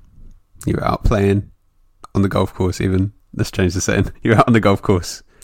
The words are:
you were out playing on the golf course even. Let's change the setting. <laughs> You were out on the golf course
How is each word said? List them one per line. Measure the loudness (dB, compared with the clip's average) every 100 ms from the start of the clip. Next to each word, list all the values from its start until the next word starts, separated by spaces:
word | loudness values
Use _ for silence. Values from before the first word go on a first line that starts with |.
| -20 -20 -20 -20 _ -10 -6
you | -4
were |
out | -2 -2 0
playing | 2 2 0 -2 _ _ _ _ _ -6
on | -2
the | 0
golf | 0 -2
course | -2 -4 -2
even. | -2 0 -2 -6 _
Let's | -6 -6
change | -2 -2 0
the |
setting. | -2 0 -2 -2
<laughs> |
You | 0
were | 2
out | 4
on |
the | 4
golf | 4 2
course | 2 0 -2 -12 -18 _